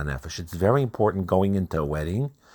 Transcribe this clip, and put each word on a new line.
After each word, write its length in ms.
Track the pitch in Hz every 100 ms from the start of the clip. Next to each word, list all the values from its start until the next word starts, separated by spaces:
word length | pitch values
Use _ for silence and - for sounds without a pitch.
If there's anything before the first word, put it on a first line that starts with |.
| 71 65 82 - 85
very 280 | 85 98 139
important 460 | 127 - 107 95 90
going 280 | 95 98 98
into 240 | 87 80
a 60 | 73
wedding, 460 | 76 78 104 139 - -